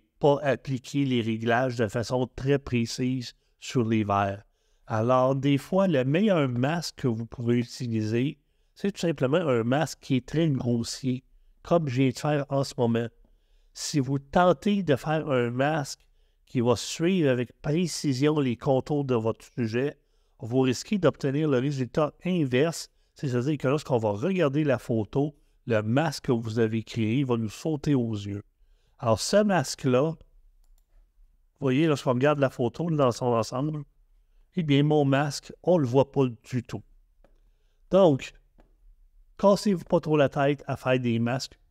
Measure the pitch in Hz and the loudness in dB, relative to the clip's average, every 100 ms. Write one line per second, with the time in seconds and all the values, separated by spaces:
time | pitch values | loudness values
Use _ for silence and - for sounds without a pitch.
0 | _ - 147 143 143 127 - 131 - 143 | _ 0 2 2 0 -4 -4 -8 -6 -4
1 | 139 123 113 110 117 117 131 120 107 127 | 0 0 -2 -2 0 0 0 -2 -2 -4
2 | 107 127 123 - 131 139 - 120 117 - | -4 -4 -4 -4 -2 -2 0 -2 -2 -4
3 | 127 131 120 - _ _ - 131 113 113 | -4 -4 -8 -16 _ _ -6 -2 0 0
4 | 104 101 101 98 - _ _ _ - 110 | 2 0 0 -4 -12 _ _ _ -6 -2
5 | 117 127 131 139 139 139 - 190 196 143 | 2 2 2 0 0 0 0 0 2 2
6 | 131 156 220 175 135 120 127 170 - - | 2 2 2 2 0 0 -2 -2 -6 -6
7 | 131 113 117 - 117 120 120 - 123 113 | -4 -4 -6 -6 0 0 0 -6 -4 -2
8 | 107 117 139 151 _ _ _ _ 202 - | -2 -2 -2 -6 _ _ _ _ -6 -4
9 | 170 147 127 165 160 120 113 139 156 - | -4 -2 0 0 0 0 2 0 -2 -6
10 | - 131 - 151 165 131 120 120 113 - | -2 -2 -2 -2 0 0 0 -2 -2 -6
11 | 131 127 - _ _ _ - 170 147 123 | -6 -6 -8 _ _ _ 0 0 0 0
12 | 135 - 151 151 139 139 135 - 117 117 | 0 0 -2 -4 -2 -4 -4 -2 0 0
13 | 117 _ _ _ _ _ _ - - 147 | -4 _ _ _ _ _ _ -12 -4 -2
14 | 127 139 - 180 180 165 208 202 165 131 | -2 -4 -2 2 4 4 2 0 0 -2
15 | 160 156 151 131 120 123 139 160 139 - | 0 -4 -2 0 0 0 -2 -2 -6 -10
16 | _ _ _ _ _ 127 117 113 - - | _ _ _ _ _ -2 2 2 -2 -2
17 | 170 190 143 123 120 _ - 156 170 - | 0 2 2 0 -2 _ -4 -2 -2 -4
18 | 151 127 147 156 131 113 147 131 - 147 | -4 0 2 2 0 -2 0 0 0 -4
19 | 139 120 110 104 - - 113 120 143 - | 0 0 0 -4 -8 -6 -2 -2 -2 -6
20 | _ _ _ - 110 127 131 117 - 214 | _ _ _ -16 -4 0 2 0 -2 0
21 | 156 - 139 139 156 127 139 139 123 - | 2 0 -2 -2 0 0 0 -2 -4 -2
22 | 151 - 170 180 139 123 160 - - _ | -2 -4 -4 -2 2 2 2 -2 -12 _
23 | _ - 143 123 127 151 131 147 - 123 | _ -10 -4 -2 -2 -2 0 -2 0 0
24 | 107 101 156 185 151 139 147 120 - 117 | 0 -2 -2 0 0 2 0 0 0 -4
25 | 101 139 151 - _ _ - 107 107 127 | -2 -2 -2 -4 _ _ -2 0 2 0
26 | 160 - - 120 117 110 113 113 - 117 | 0 -2 -2 -2 0 0 0 0 -6 -4
27 | 107 127 131 120 110 - 165 151 156 135 | -2 0 0 -2 -4 -6 -6 -4 0 0
28 | 117 107 101 101 - _ _ _ _ - | 0 -6 -8 -10 -14 _ _ _ _ -6
29 | 120 110 - 196 214 180 135 - 135 123 | 0 0 2 2 4 2 0 -2 2 2
30 | 156 160 - _ _ _ _ _ _ _ | 2 -2 -14 _ _ _ _ _ _ _
31 | _ _ _ _ _ - 139 131 165 139 | _ _ _ _ _ -6 -2 2 2 2
32 | 139 123 143 147 131 - 120 - 170 151 | 0 2 2 2 0 0 -4 -2 -2 2
33 | 131 110 123 117 110 127 151 156 143 _ | 2 2 0 0 0 -4 -4 -6 -12 _
34 | _ _ _ _ _ 185 156 139 147 151 | _ _ _ _ _ -4 2 4 6 4
35 | 139 139 147 - - - - 180 127 135 | 4 2 0 -6 -12 -6 2 2 4 2
36 | 131 - 131 113 - 127 - - - _ | 2 2 0 -2 -8 -8 -6 -10 -12 _
37 | _ _ _ _ _ _ _ _ - 185 | _ _ _ _ _ _ _ _ 0 4
38 | 180 135 - - _ _ _ _ - - | 6 4 -2 -20 _ _ _ _ -20 -20
39 | _ _ _ - 196 190 214 175 - 175 | _ _ _ 0 4 4 2 0 2 0
40 | 156 151 135 156 143 143 - 131 127 131 | 2 2 2 2 0 0 -4 -6 0 0
41 | 120 113 117 131 - - _ | 2 0 0 -4 -8 -16 _